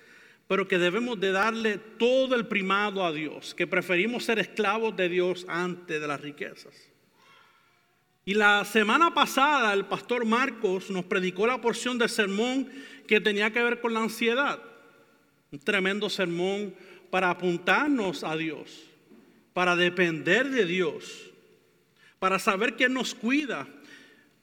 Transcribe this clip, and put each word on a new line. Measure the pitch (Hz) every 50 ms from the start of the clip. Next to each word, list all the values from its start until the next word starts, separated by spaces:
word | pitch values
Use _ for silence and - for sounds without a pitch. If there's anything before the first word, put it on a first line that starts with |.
| - - - - - - - _ _ _
pero | 190 196 196 190
que | 190 180
debemos | 175 180 175 220 240 247 240 196
de | 185 196
darle | 190 190 202 226 226 226 220 220 208 190
todo | - - - - 233 240 254 262 262 254 262
el | 247 214 -
primado | 220 202 190 190 196 202 208 208 196 196 185
a | 170
Dios, | 156 151 156 143 - - - - -
que | - 175 151
preferimos | - 180 170 - 180 175 185 226 240 233 220
ser | - 226 214
esclavos | - - - 202 214 196 202 226 226 226 214
de | - 185 175
Dios | 175 180 180 180 180 180 - -
antes | 160 170 180 180 180 180 - - 165 156
de | 151 147
las | 143 135
riquezas. | 143 147 143 - 101 82 - - - - - - - _ _ _ _ _ _ _ _ _ - - _ _ _ _ _ _ _ _ _ _ _ _ _ _ _ _ _
Y | 185 196
la | 214 214 208 208 208 196
semana | 202 - 226 214 208 233 277 330 339 339
pasada | 294 285 302 - 269 269 294 302 277 240 214 202
el | 196 190
pastor | - 190 175 - - 240 247 240
Marcos | 220 220 240 262 269 - - - 196 185 190 185 -
nos | 196 185 175
predicó | 180 208 196 185 185 180 - 208 233
la | 254 247
porción | 240 233 196 - - 247 247 240
del | 233 208
sermón | - - 214 190 196 202 226 254 254 269 262 - - - - - - - - -
que | 214 214
tenía | 214 220 208 202 208 220
que | 220 240 240
ver | 240 240 240
con | - 233 226
la | 220
ansiedad. | 226 220 220 - 240 226 233 254 285 254 165 - - - - - - - - _ _ _ _ _ _ _ _ _ _ _
Un | - 143
tremendo | - - 208 196 185 190 202 208 202 202
sermón | - - 190 175 170 170 180 190 196 202 208 196 175 - - - - - - -
para | - 185 185 180
apuntarnos | 175 - 180 185 175 170 180 - 190 214 269 302 285 247 208 185 156 - -
a | 175 156
Dios, | 160 165 160 151 127 113 - - - - - - _ _ _ - - - _ _ _ _ _ _
para | 185 180 180 175 170
depender | 175 175 175 185 185 170 165 156 139 160 180 226 262 285
de | 262 254 208
Dios. | 170 175 185 180 156 135 - - - - - - - - - _ _ _ _ _ _ _ _ _ _ _ _ _ - _ _
Para | - 190 190 190
saber | - - 202 190 214 269 233
que | - 277 254
nos | 262 262 240 - -
cuida | - - 226 262 294 311 247 196 151 135 - - - - - - - - - - _ _ _ _ _